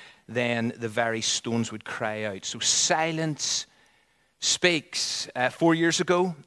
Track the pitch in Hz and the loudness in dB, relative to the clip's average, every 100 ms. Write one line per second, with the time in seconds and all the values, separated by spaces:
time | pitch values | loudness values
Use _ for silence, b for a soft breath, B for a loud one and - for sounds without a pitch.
0 | B B B 117 120 117 117 - 117 107 | B B B -2 0 0 -2 -2 -4 0
1 | 117 113 - - 123 117 110 110 - - | 0 0 -2 -2 0 -2 -2 -6 -10 -6
2 | 110 107 107 95 - 117 - - - 160 | -4 -4 -6 -6 -8 -4 0 2 2 2
3 | 160 160 160 147 - - - b b b | 2 0 -2 -2 -2 -4 -6 b b b
4 | b b b b - - 180 165 - - | b b b b -2 2 4 2 -2 -6
5 | - - - 123 127 - 165 165 165 165 | -4 -4 -6 0 -2 4 4 4 4 2
6 | 180 180 185 160 | 2 2 2 -2